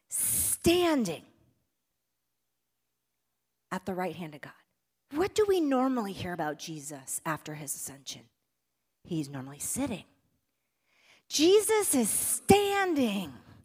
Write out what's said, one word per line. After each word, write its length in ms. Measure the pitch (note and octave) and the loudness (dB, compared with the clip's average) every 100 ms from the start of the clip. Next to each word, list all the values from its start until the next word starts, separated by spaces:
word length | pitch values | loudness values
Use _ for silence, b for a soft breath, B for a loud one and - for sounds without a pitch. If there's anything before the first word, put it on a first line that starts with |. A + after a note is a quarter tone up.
| _ | _
standing 1160 | - - - - - E4+ F4 F4 C#4+ G3+ - - _ _ _ _ _ _ _ _ _ _ _ _ _ _ _ _ _ _ _ _ _ _ _ _ | -4 -2 0 0 0 2 4 4 2 0 -4 -12 _ _ _ _ _ _ _ _ _ _ _ _ _ _ _ _ _ _ _ _ _ _ _ _
at 120 | F#3+ | -8
the 100 | - | -6
right 200 | F3+ F#3 | -4 -4
hand 220 | D#3 D#3+ D3 | -6 -12 -12
of 60 | |
God." 100 | C#3+ - _ _ _ _ _ | -18 -20 _ _ _ _ _
What 240 | C#4+ G4 | -4 0
do 100 | G#4 G#4 | 2 4
we 120 | F#4+ | 4
normally 520 | D4 C4 C4 B3+ G3 | 4 2 2 0 -2
hear 200 | F#3 F#3 | -6 -6
about 260 | F3 D3+ D3+ | -4 -4 -4
Jesus 600 | - D#3 C#3 C#3+ C3 - E3 | -10 -12 -12 -14 -8 -6 -4
after 300 | D3+ D#3 D3+ | -6 -6 -10
his 180 | C#3 | -10
ascension? 540 | - - C#3 C3+ A#2+ A#2+ _ _ _ _ _ _ _ | -10 -10 -14 -14 -16 -18 _ _ _ _ _ _ _
He's 260 | - E3 C#3 | -8 -6 -6
normally 300 | C#3+ C3 C#3+ | -10 -12 -10
sitting. 460 | - - C#4 F3 - _ _ _ _ _ _ _ b b b b _ | -8 -4 -4 -6 -12 _ _ _ _ _ _ _ b b b b _
Jesus 680 | - E4 G#4 G#4 A4 F#4+ | 2 6 6 6 2 2
is 160 | C4+ G#3+ | 2 2
standing 1200 | - - - - G4+ G4+ G4+ F#4 C#4+ A#3 G3+ D#3 A#2 - - | 0 -2 -2 4 4 4 0 0 2 0 0 -6 -12 -20 -20